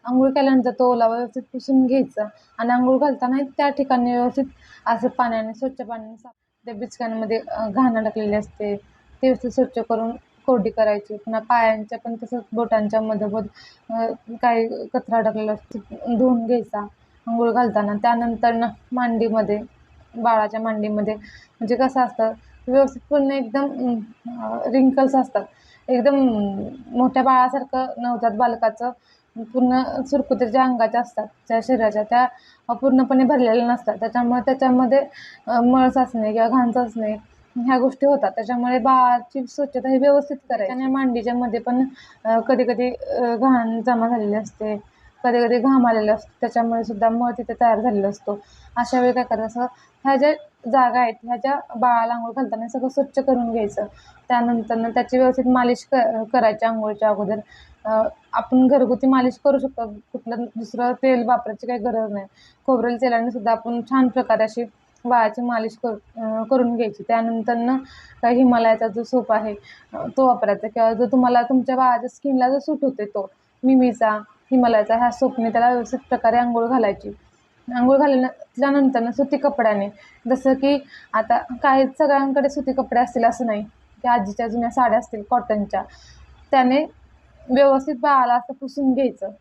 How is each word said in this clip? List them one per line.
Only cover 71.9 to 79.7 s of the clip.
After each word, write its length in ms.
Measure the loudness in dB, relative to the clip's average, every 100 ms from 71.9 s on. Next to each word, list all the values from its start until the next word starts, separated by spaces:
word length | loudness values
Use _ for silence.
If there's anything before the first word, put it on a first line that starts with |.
| 2 -4
स्किनला 400 | -6 -2 2 2
जो 100 | 0
सूट 180 | -2 -2
होते 220 | -2 -2
तो 240 | -8 -6 -8 _ _ _
मिमीचा, 480 | 2 4 4 2 0 0 -8 _ _
हिमालयाचा, 460 | 2 4 2 2 2
ह्या 140 | 0
सोपने 400 | 0 -2 0 -2
त्याला 200 | 2 2
व्यवस्थित 280 | 2 -2 -8 _
प्रकारे 280 | 0 2 2
आंघोळ 300 | 0 0 0
घालायची. 500 | 0 0 -2 -12 -16 _ _ _ _ -8
आंघोळ 220 | 0 4 4
घालण्यानंतरनं 1120 | 4 2 0 -6 -16 -2 0 4 2 2 -2
सुती 260 | -2 -2 0
कपड्याने, 520 | -2 2 0